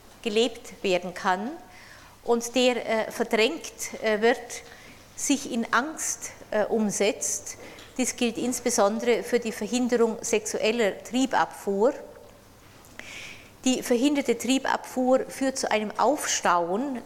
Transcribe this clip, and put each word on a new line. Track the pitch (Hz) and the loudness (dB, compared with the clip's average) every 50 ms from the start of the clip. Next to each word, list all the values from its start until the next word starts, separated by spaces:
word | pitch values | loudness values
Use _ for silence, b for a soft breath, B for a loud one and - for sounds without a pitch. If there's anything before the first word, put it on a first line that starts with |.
| - - - - | -20 -20 -18 -8
gelebt | - 226 208 220 233 262 - - - - 190 - | -6 0 2 4 2 2 0 -6 -16 -18 -14 -4
werden | - 202 180 175 - 180 | 0 0 0 0 0 -4
kann | 175 - - 196 185 190 214 254 330 359 359 B B B B B B B B B B B | -8 -2 0 0 0 0 -2 -6 -8 -10 -16 B B B B B B B B B B B
und | B - 240 233 233 - - | B 0 0 0 0 0 2
der, | 254 247 254 247 226 - - 226 220 208 - | 4 4 4 2 2 -2 -2 -2 -2 -2 -4
äh, | |
verdrängt, | - - 233 240 233 214 220 262 330 285 - - - - - - 240 - | -2 -4 -2 0 2 2 2 2 0 -4 -10 -14 -12 -10 -10 -10 -8 -2
äh, | - 220 214 202 | 0 0 2 4
wird, | 220 233 262 - - - - - - B B B B B B B B B - | 4 4 4 2 -2 -12 -14 -14 -14 B B B B B B B B B -10
sich | - - - 285 - - - | -6 0 0 0 0 0 -4
in | 240 233 233 - | -4 -4 -2 2
Angst, | - 226 269 311 311 - - - - - - - - - - - | 0 0 0 0 -6 -6 -6 -6 -6 -6 -10 -16 -16 -16 -12 -4
äh, | - 214 202 | -2 0 0
umsetzt. | - - 226 214 202 - - 202 214 269 - - - - - - - - B B B B B B B B | 0 0 0 0 0 2 2 2 2 2 0 -4 -4 -4 -6 -8 -12 -14 B B B B B B B B
Dies | - 254 - - | -2 -2 -2 0
gilt | - 247 233 220 - | 0 -2 -2 0 -2
insbesondere | 233 240 247 - - 247 226 240 196 202 220 226 240 240 226 185 | -4 -2 -2 -2 -2 0 2 4 4 4 2 0 2 2 2 2
für | 160 - 247 233 | 0 0 0 0
die | 233 220 | 0 -2
Verhinderung | 202 - 214 196 233 247 254 233 247 220 233 226 214 - | -6 -4 -6 -2 0 0 2 2 4 4 4 2 2 -2
sexueller | - - 226 214 214 - - - - 220 226 240 220 190 - - - | -4 0 0 0 0 -2 -4 0 0 2 2 2 0 0 0 -4 -10
Triebabfuhr. | - 202 254 269 247 - - 165 - - - - 202 196 196 214 277 285 - - - - - - - - - - - - - - - - - - - - B B B B B B B B B B B B - - | -4 0 0 0 2 2 0 0 0 -2 -8 -4 -2 0 4 2 2 2 0 -10 -16 -18 -20 -20 -20 -20 -20 -20 -20 -20 -20 -20 -20 -20 -20 -20 -20 -18 B B B B B B B B B B B B -2 0
Die | 262 254 - - | 0 2 2 2
verhinderte | - 247 226 262 294 302 285 277 - 202 | 2 2 4 4 4 2 2 2 0 0
Triebabfuhr | - - 233 262 269 269 - - - - - - 254 254 247 262 262 - - | 0 2 2 2 2 2 2 0 0 -2 -4 -2 0 4 4 4 4 2 -2
führt | - - 269 262 262 | -4 -2 -2 -2 -2
zu | - - - | -2 -2 0
einem | - 214 214 202 - | 0 0 0 -2 0
Aufstauen | - 202 240 302 302 - - - - - 190 175 175 170 165 185 220 277 285 254 226 - | 2 2 2 2 2 0 -2 -2 0 2 4 4 4 2 0 0 -2 -2 -2 -4 -6 -6